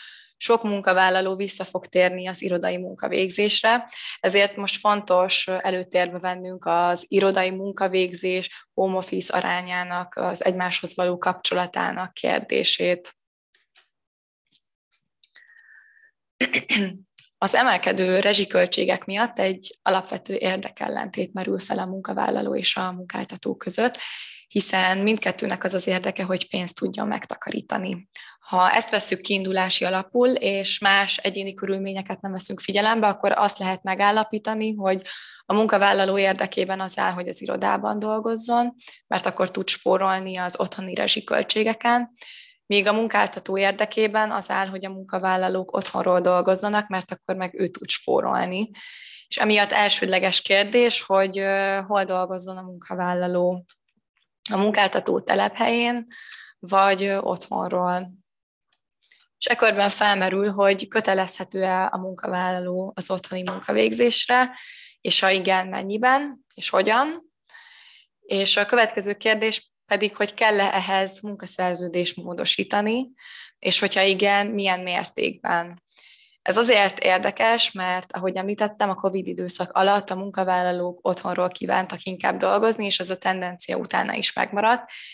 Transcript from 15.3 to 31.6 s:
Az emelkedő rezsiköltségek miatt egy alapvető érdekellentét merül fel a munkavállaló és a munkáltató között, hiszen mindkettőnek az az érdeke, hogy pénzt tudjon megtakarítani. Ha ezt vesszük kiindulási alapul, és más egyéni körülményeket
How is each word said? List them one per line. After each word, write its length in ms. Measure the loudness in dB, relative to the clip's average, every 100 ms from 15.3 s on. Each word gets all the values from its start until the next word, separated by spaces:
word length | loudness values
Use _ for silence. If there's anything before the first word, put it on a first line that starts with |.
| _ _ _ _ -20 _ _ _ _ _ -4 -2 0 0 0 0 -6 _ -20 -20 _
Az 180 | 2 4
emelkedő 640 | 4 2 2 2 2 4
rezsiköltségek 840 | 4 2 2 2 2 2 2 2 -2
miatt 340 | -2 -2 0
egy 400 | -2 -2 -10 -4
alapvető 520 | 0 2 0 -8 -8
érdekellentét 1000 | -4 -2 -2 -6 -8 -6 -4 -6 -6 -6
merül 260 | -6 -4 -4
fel 200 | -4 -6
a 60 | -4
munkavállaló 720 | -6 -6 -2 -2 0 -2 -2
és 200 | -2 -2
a 160 | -4
munkáltató 640 | -8 -10 -10 -10 -8 -8 -6
között, 420 | -4 0 0 -2 -10 -12 -14 -18 _
hiszen 500 | 0 2 4 2 2
mindkettőnek 640 | 2 0 -2 -4 -4 -4
az 100 | -2
az 140 | -2 0
érdeke, 360 | -2 -2 -4
hogy 260 | -4 -4 -4
pénzt 260 | -4 -2 -2
tudjon 320 | -2 -4 -4
megtakarítani. 1040 | -4 -6 -10 -8 -8 -4 -4 -4 -8 -12 -20 -20 -20
Ha 280 | -2 2 4
ezt 180 | 4 2
vesszük 320 | 0 0 -2
kiindulási 640 | -2 -2 0 -2 0 0 0
alapul, 440 | 0 0 2 4
és 500 | 4 0 -2 -2 0
más 380 | 4 4 2 -2
egyéni 360 | -2 -4 -6
körülményeket 680 | -6